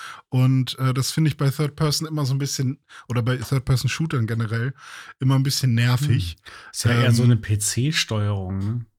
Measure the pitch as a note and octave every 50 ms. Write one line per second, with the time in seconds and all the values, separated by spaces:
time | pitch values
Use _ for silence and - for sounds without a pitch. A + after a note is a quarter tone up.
0 | - - - - - _ - B2+ B2+ C3 C3 C3 B2+ - - - C3 C3 B2 C3+
1 | B2+ - - D#3 D#3+ D3+ - - C#3+ C#3 C3+ - D3+ C#3 - - D#3+ D3+ - -
2 | E3 D#3 D#3 D3+ C#3+ B2 C#3 C3+ C#3+ C3+ - - C3+ B2 D3 - _ _ - -
3 | - - A2+ A#2+ A2+ B2+ B2+ A#2 A2+ - C3+ C3+ - - C3 A#2+ - B2 - -
4 | D#3+ D#3+ E3 B2+ A2+ G#2+ A2+ A2+ A#2 G#2 A2+ A#2 A#2 C3+ - - - - - -
5 | - - - - C3 C3 C3+ C3+ C3+ C#3 C3 - - C3 A#2 A#2 A#2+ B2 B2 A#2+
6 | D3 C#3+ A2+ G#2+ F#2 E2+ - - - - - - - - - - - A#2+ A#2+ A#2+
7 | A#2 B2 A#2 A#2 A#2+ A#2+ A#2+ A2 - - G#2+ G2+ G#2 - - A#2 B2+ D3+ D#3+ -
8 | - - A2 G#2+ G2+ G#2 G#2 G2 F#2 F#2 G2 G2 G2 G#2 A#2 A#2+ A2+ - _